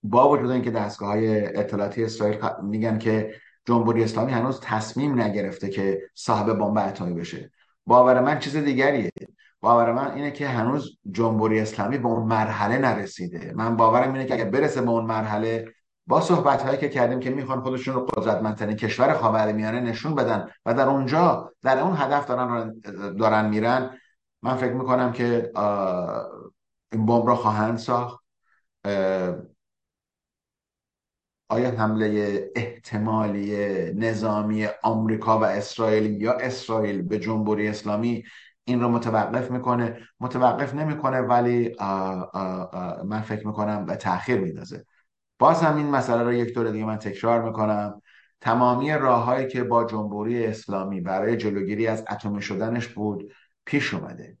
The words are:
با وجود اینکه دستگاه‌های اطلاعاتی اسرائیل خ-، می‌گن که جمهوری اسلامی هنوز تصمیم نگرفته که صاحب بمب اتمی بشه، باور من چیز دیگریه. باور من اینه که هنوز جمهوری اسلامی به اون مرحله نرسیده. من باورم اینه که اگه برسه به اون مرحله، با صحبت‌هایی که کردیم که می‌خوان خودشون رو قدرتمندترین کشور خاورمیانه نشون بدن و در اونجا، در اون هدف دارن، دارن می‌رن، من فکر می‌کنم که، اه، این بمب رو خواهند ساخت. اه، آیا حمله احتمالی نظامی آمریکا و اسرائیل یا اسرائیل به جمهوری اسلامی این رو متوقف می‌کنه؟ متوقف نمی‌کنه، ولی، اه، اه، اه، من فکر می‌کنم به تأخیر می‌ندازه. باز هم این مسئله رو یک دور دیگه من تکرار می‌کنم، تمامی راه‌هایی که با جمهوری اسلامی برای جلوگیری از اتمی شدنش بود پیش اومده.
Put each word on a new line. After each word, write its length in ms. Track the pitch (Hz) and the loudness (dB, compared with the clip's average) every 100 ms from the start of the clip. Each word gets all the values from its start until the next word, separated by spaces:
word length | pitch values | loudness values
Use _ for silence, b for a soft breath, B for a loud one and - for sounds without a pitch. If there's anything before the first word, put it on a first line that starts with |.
با 260 | 104 120 139 | 2 6 6
وجود 220 | 143 123 | 6 2
اینکه 200 | 127 117 | 0 0
دستگاه‌های 840 | 113 101 - 101 107 110 107 101 - | -2 -4 -6 -2 0 2 2 0 -2
اطلاعاتی 460 | - 101 101 117 | -2 -2 -2 -2
اسرائیل 380 | 113 - 104 104 | -4 0 0 0
خ-، 180 | - - | -4 -4
می‌گن 340 | 98 107 113 110 | -4 -2 0 0
که 380 | 110 110 110 B B B - | 2 0 0 B B B 2
جمهوری 380 | 120 110 117 | 4 4 2
اسلامی 280 | 110 113 123 | 2 2 0
هنوز 280 | 123 127 131 | 0 -2 -4
تصمیم 600 | - 110 110 - 143 127 | -2 -4 -2 -2 0 0
نگرفته 480 | 107 101 95 90 98 | 0 0 -4 -6 -6
که 320 | 101 98 98 - - | -2 -2 -2 -6 -12
صاحب 380 | - 110 104 | -2 0 2
بمب 240 | 101 104 107 | 0 0 0
اتمی 360 | 98 - 90 | -2 -4 -6
بشه، 380 | 85 85 - - _ _ _ - | -6 -6 -12 -14 _ _ _ 4
باور 360 | 120 127 127 | 8 8 6
من 180 | 131 151 | 4 0
چیز 160 | 139 147 | -2 -2
دیگریه. 540 | 143 127 135 139 92 - - _ b b | 0 2 2 2 -2 -6 -18 _ b b
باور 300 | 107 120 117 | 4 6 4
من 200 | 120 139 | 2 -2
اینه 200 | 131 143 | -4 -6
که 160 | 139 143 | -4 -4
هنوز 520 | 123 117 143 120 - - | 0 0 0 -4 -12 -12
جمهوری 480 | 98 113 107 110 110 | 0 2 4 4 2
اسلامی 380 | 107 - 101 135 | 0 -2 -2 0
به 100 | 123 | 0
اون 160 | 113 | 0
مرحله 540 | 110 110 110 - 104 127 | 2 2 0 0 0 2
نرسیده. 760 | 135 104 95 - 90 87 85 - | 2 0 -4 -8 -10 -8 -10 -4
من 200 | 113 113 | 0 6
باورم 380 | 113 117 131 | 6 6 4
اینه 120 | 135 123 | 0 -2
که 80 | |
اگه 120 | 123 104 | -2 0
برسه 360 | 123 147 135 | 2 2 2
به 80 | 120 | 2
اون 160 | 117 110 | 2 0
مرحله، 680 | 110 110 107 110 113 113 _ _ _ - | -2 -2 -2 0 -2 -6 _ _ _ 2
با 140 | 131 | 2
صحبت‌هایی 560 | - 139 131 139 131 139 | 4 4 4 2 2 0
که 120 | 147 | 0
کردیم 300 | 135 120 127 | 2 2 2
که 100 | 127 | -2
می‌خوان 320 | 127 120 131 | -4 -2 -2
خودشون 320 | 127 127 135 | -2 -4 -2
رو 120 | 127 127 | -2 -2
قدرتمندترین 720 | 113 104 104 110 104 104 107 | -2 0 0 0 -2 -4 -2
کشور 380 | 110 - 135 | -2 2 2
خاورمیانه 680 | 123 113 110 107 107 107 120 | 4 2 2 2 0 -2 -2
نشون 360 | 120 113 151 147 | -2 -4 -2 0
بدن 340 | 120 104 - B - | 0 0 -4 B -2
و 80 | |
در 140 | 123 135 | 2 2
اونجا، 680 | 139 127 151 175 - - _ | 2 2 4 4 2 -4 _
در 180 | 131 131 | 0 2
اون 180 | 180 170 | 2 0
هدف 280 | 135 147 139 | 0 0 0
دارن، 560 | 123 127 117 110 110 104 92 101 95 | -2 -2 -2 -6 -10 -14 -10 -8 0
دارن 300 | 113 107 107 | 2 4 2
می‌رن، 480 | 107 113 127 123 B B B _ _ | 2 2 0 -2 B B B _ _
من 140 | 117 127 | -4 -2
فکر 180 | 127 | -2
می‌کنم 380 | 123 131 127 127 | -2 0 2 0
که، 400 | 117 120 117 113 - | 0 0 0 0 -2
اه، 720 | 104 101 95 90 87 55 - - - _ _ _ _ | 0 0 -2 -2 -4 -6 -8 -14 -20 _ _ _ _
این 140 | 113 110 | -2 4
بمب 220 | 120 113 | 4 4
رو 80 | 120 | 2
خواهند 420 | 110 104 107 117 | 2 0 0 -2
ساخت. 460 | - 123 120 - _ _ _ _ _ _ | -2 -2 -2 -10 _ _ _ _ _ _
اه، 520 | 101 98 95 95 90 90 87 _ _ _ _ _ _ _ _ _ _ _ _ _ _ _ _ _ _ _ _ | -4 0 0 0 -2 -6 -12 _ _ _ _ _ _ _ _ _ _ _ _ _ _ _ _ _ _ _ _
آیا 200 | 113 127 | 0 0
حمله 800 | 113 107 110 107 104 104 98 - 120 | 0 0 2 2 2 0 -2 -4 -6
احتمالی 960 | 117 - - 107 107 110 107 101 101 104 101 95 85 | -6 -10 -8 -4 0 0 0 -2 -2 -2 -2 -2 -4
نظامی 760 | 92 113 107 110 107 107 107 104 - | -2 -2 0 -2 0 0 -2 -2 -2
آمریکا 560 | 113 113 110 110 117 110 | -2 0 0 -2 2 2
و 40 | |
اسرائیل 800 | 107 98 101 - 110 107 107 104 | 2 0 -6 -2 2 4 2 0
یا 120 | 107 | 0
اسرائیل 680 | 123 127 - - 113 107 101 | 0 -2 -6 -4 -2 0 -2
به 180 | 90 107 | -2 -4
جمهوری 480 | 107 110 107 104 107 | -2 -2 0 0 0
اسلامی 560 | 104 107 104 117 117 B B B B | -4 -4 -2 0 -2 B B B B
این 180 | - 123 | -2 0
رو 80 | 120 | 2
متوقف 640 | 120 117 110 107 120 127 | 2 2 0 0 -2 -4
می‌کنه؟ 480 | 127 127 120 117 B B _ | -4 -2 0 0 B B _
متوقف 540 | 127 120 127 123 143 | -6 2 2 2 -2
نمی‌کنه، 460 | 143 156 147 135 131 | -2 -4 -2 -2 0
ولی، 560 | 127 123 120 120 117 - | 2 2 4 2 0 -2
اه، 500 | 98 98 95 95 - | -4 -2 -2 -4 -6
اه، 420 | 95 95 92 90 - | -6 -6 -6 -8 -8
اه، 280 | 90 - | -8 -8
من 180 | 95 107 | -6 -6
فکر 260 | 110 107 107 | -4 -6 -6
می‌کنم 380 | 107 104 104 90 | -4 -2 -2 -4
به 100 | 98 | -4
تأخیر 440 | 107 90 - 120 | -2 -2 0 0
می‌ندازه. 460 | 90 80 - - - _ _ _ _ _ | 0 -6 -12 -16 -18 _ _ _ _ _
باز 220 | 139 165 | 4 6
هم 160 | 160 147 | 4 2
این 120 | 147 | 2
مسئله 340 | 143 127 117 | 0 2 2
رو 100 | 120 | 2
یک 200 | 120 117 | 0 0
دور 180 | 123 117 | -2 -2
دیگه 140 | 107 110 | -2 -4
من 120 | 107 | -4
تکرار 460 | 107 98 113 117 | -6 -2 2 2
می‌کنم، 580 | 113 110 107 104 104 101 b b b b | 0 -2 0 0 -2 -10 b b b b
تمامی 500 | - 117 123 123 143 | 0 4 4 4 0
راه‌هایی 560 | 151 135 120 117 131 135 | 0 2 2 2 0 -2
که 160 | 131 | -4
با 200 | 113 120 | 2 2
جمهوری 600 | 113 110 104 104 107 120 113 | 2 -2 -4 -4 -2 -2 -2
اسلامی 560 | 95 - 98 95 95 | -4 -6 -6 -4 -6
برای 360 | 87 95 104 117 | -4 -2 0 0
جلوگیری 500 | 107 101 95 107 113 | -2 -2 -4 -2 0
از 180 | 110 - | -2 -6
اتمی 320 | 104 107 101 | -8 -6 -6
شدنش 460 | 98 98 110 120 113 | -6 -4 -2 -4 -6
بود 460 | - 107 104 - B B _ - | -6 -4 -4 -10 B B _ -4
پیش 280 | 143 - | -2 -2
اومده. 440 | 92 78 - - - | -6 -8 -14 -18 -20